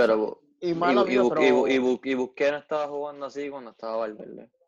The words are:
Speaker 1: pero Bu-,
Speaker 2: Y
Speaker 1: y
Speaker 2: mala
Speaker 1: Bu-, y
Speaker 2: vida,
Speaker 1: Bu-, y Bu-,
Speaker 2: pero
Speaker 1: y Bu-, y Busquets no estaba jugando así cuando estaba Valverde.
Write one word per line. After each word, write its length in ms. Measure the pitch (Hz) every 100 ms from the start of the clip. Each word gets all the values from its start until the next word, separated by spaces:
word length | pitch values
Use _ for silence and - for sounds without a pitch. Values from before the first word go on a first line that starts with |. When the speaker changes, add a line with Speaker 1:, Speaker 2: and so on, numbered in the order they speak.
Speaker 1:
pero 180 | 113 110
Bu-, 200 | 107 - _ _
Speaker 2:
Y 100 | 175
Speaker 1:
y 40 |
Speaker 2:
mala 280 | 165 175 123
Speaker 1:
Bu-, 40 | 123
y 40 |
Speaker 2:
vida, 120 | 127
Speaker 1:
Bu-, 60 | 123 -
y 120 | 131
Bu-, 160 | 123 117
Speaker 2:
pero 0 |
Speaker 1:
y 100 | 135
Bu-, 220 | 127 123
y 120 | 135
Busquets 360 | 131 127 - 143
no 60 | 147
estaba 300 | - 151 147
jugando 380 | 147 147 143 135
así 220 | 139 143
cuando 220 | 139 117
estaba 260 | 107 113 113
Valverde. 520 | 110 107 - 117 117 _